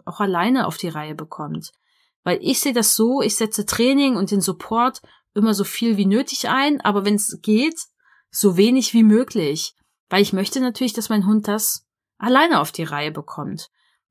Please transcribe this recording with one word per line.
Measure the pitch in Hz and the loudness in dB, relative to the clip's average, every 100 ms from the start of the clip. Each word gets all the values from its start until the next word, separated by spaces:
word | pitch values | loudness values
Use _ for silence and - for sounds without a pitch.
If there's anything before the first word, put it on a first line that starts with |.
| - | -10
auch | - | -4
alleine | 202 180 196 262 - | -2 0 2 2 0
auf | - | -4
die | 175 | -8
Reihe | 160 151 | -8 -10
bekommt. | 156 156 - 151 156 156 - _ _ _ _ | -10 -12 -12 -10 -10 -12 -20 _ _ _ _
Weil | - 175 | -4 -2
ich | - 262 | -2 -2
sehe | 285 | 0
das | 240 214 - | 0 0 2
so, | 226 269 | 2 2
ich | 214 - | -2 -2
setze | 220 220 202 | -4 -4 -4
Training | - 240 277 277 226 | 0 2 2 2 0
und | 190 | 0
den | 202 | 0
Support | 185 175 - 226 247 - - _ _ | -2 -4 -4 -2 -2 -4 -14 _ _
immer | - 220 | 0 2
so | 202 | 2
viel | 202 - 233 208 | -2 -2 0 2
wie | 190 | 2
nötig | 208 277 - - | 2 0 -4 -2
ein, | 262 285 285 | 0 0 0
aber | - 202 | 0 0
wenn's | 196 208 - - | 2 0 -2 -4
geht, | - 214 302 320 - _ _ _ _ | 0 2 2 -2 -12 _ _ _ _
so | - 202 175 | 0 2 4
wenig | 214 262 233 | 4 4 2
wie | 233 | 6
möglich. | 220 214 262 220 151 151 - - _ _ _ | 6 6 2 -2 -2 -2 -6 -12 _ _ _
Weil | 185 | 2
ich | 202 | 2
möchte | 190 202 269 | 0 -2 -2
natürlich, | 254 - 254 | -2 -2 -4
dass | - 214 | -4 -2
mein | 214 190 | 0 2
Hund | 214 208 | 2 0
das | 208 - - _ _ _ _ | -2 -4 -6 _ _ _ _
alleine | 214 262 330 240 | 0 4 4 2
auf | 147 | 0
die | - | -4
Reihe | 160 147 151 | -6 -6 -6
bekommt. | 156 143 - 143 160 - _ _ _ _ | -8 -12 -10 -10 -10 -14 _ _ _ _